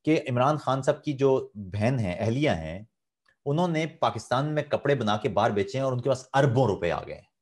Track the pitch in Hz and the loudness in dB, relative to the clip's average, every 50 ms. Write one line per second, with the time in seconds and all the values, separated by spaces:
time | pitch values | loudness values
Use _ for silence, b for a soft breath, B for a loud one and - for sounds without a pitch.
0 | - 151 160 156 - 131 123 123 127 143 156 143 - 127 131 135 131 151 143 147 | 0 0 0 2 0 -2 0 2 2 2 2 0 0 -2 -2 0 0 -2 -2 -2
1 | - 151 139 123 139 139 131 127 - - - 107 98 90 92 104 104 123 139 123 | -2 -6 -2 2 4 4 4 2 0 -4 -12 -14 -12 -8 -4 -2 0 0 0 0
2 | 107 90 90 90 - 113 117 139 151 135 92 82 80 78 82 98 110 _ _ _ | -2 -2 -2 -2 -2 -2 0 0 0 0 0 -2 -4 -8 -10 -10 -12 _ _ _
3 | _ _ _ _ _ _ _ _ - 143 143 165 180 175 160 156 160 151 - - | _ _ _ _ _ _ _ _ -6 -4 0 0 0 0 0 -2 -2 -4 -4 -2
4 | 127 113 - 113 - - 123 131 143 151 151 151 139 - - 107 - 139 143 123 | -2 -2 -2 -2 -4 -2 0 0 0 0 -2 -4 -2 -2 -4 -2 0 0 0 2
5 | 113 104 107 107 - - 92 101 110 117 107 101 98 - - 131 135 135 127 123 | 2 0 0 0 -2 0 2 2 2 2 2 0 -2 -2 -2 -2 -2 -2 -2 -2
6 | - 139 127 - - - - 139 143 135 113 135 127 104 92 87 87 85 76 - | 0 -2 -2 -2 -4 -2 2 4 4 4 4 4 4 4 2 0 0 -2 -2 -2
7 | - - 76 - - _ _ _ | -6 -10 -14 -16 -18 _ _ _